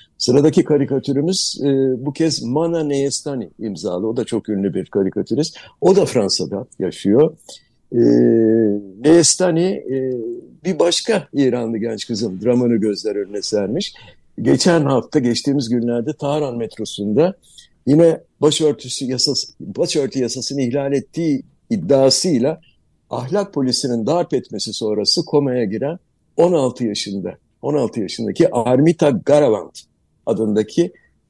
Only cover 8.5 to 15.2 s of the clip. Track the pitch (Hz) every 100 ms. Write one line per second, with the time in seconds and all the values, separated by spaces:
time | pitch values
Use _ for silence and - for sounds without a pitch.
8.5 | 113 110 104 101 95 135 170 156 - 185
9.5 | 165 180 202 - 135 131 123 113 - -
10.5 | - 175 160 175 175 - 208 143 143 135
11.5 | 120 113 113 117 110 - 110 110 92 104
12.5 | 123 123 113 107 98 107 101 98 101 -
13.5 | 104 98 139 208 - - - _ - -
14.5 | 139 190 170 139 127 - 151